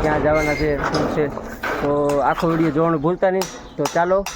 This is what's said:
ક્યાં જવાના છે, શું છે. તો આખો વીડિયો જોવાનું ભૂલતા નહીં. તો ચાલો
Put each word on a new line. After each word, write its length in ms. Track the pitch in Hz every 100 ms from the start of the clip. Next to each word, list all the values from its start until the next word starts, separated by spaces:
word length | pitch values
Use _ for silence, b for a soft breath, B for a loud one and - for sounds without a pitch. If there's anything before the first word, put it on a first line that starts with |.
ક્યાં 220 | 151 151
જવાના 300 | 147 156 151
છે, 240 | 147 151 143
શું 380 | 139 156 147 -
છે. 120 | 143 - - - - -
તો 240 | 147 147 143 143
આખો 280 | 131 160 170
વીડિયો 220 | 165 165
જોવાનું 320 | 143 165 165
ભૂલતા 280 | 147 180 196
નહીં. 120 | 185 180 - - -
તો 60 | 143
ચાલો 320 | 165 175 190 196